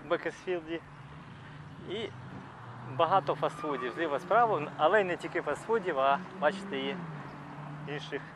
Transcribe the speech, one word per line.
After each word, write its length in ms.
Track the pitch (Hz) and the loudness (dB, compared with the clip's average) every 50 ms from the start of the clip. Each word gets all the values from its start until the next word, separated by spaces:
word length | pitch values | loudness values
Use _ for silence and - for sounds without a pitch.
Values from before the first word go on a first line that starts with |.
| 143 | 0
в 40 | 147 | 0
Бекерсфілді. 720 | 170 156 - 170 156 - - 185 180 175 160 156 170 160 - - - - - - - - - - - - - - - - - - - - - 143 | -2 0 0 -4 -6 -4 -2 -2 -2 -2 -2 -4 -6 -6 -6 -10 -16 -16 -16 -16 -14 -16 -14 -14 -16 -14 -14 -14 -14 -14 -14 -14 -12 -12 -8 -6
І 200 | 175 220 226 - - - - - - - - - - - - - - - - - | -6 -6 -6 -6 -8 -12 -12 -12 -12 -12 -12 -14 -14 -14 -14 -14 -12 -12 -10 -8
багато 440 | - 131 165 160 190 190 156 165 156 | 2 2 4 6 6 4 4 4 0
фастфудів 580 | - 156 147 - - 165 156 143 127 123 123 | 2 0 -2 -2 -2 -4 -2 -2 -2 -2 -4
зліва 280 | 113 151 170 156 143 131 | -2 0 0 0 0 -2
справа, 520 | - 175 190 226 240 220 202 151 147 143 143 | 2 6 6 8 8 6 4 2 0 -2 0
але 240 | - 156 160 196 220 | 4 6 6 8 6
й 40 | 196 | 6
не 120 | 180 170 | 4 0
тільки 260 | 151 - - - 175 | -2 -4 -2 -2 0
фастфудів, 560 | 151 151 143 - - - 226 226 180 185 156 135 | 2 2 -2 -2 0 2 2 2 2 2 2 6
а 200 | 135 135 143 185 185 - - - | 6 6 6 4 2 -8 -4 4
бачите, 400 | 143 151 147 - - - - 135 | 4 4 4 2 -6 -4 -4 -2
і 180 | 135 139 139 - 170 160 156 147 143 - - - - - - - - - - - - 143 | -2 -2 -2 -4 -6 -8 -8 -10 -10 -10 -12 -12 -12 -12 -10 -10 -10 -10 -8 -8 -6 -6
інших 340 | 143 147 - - 143 135 - - - | -6 -6 -6 -4 -6 -6 -6 -8 -14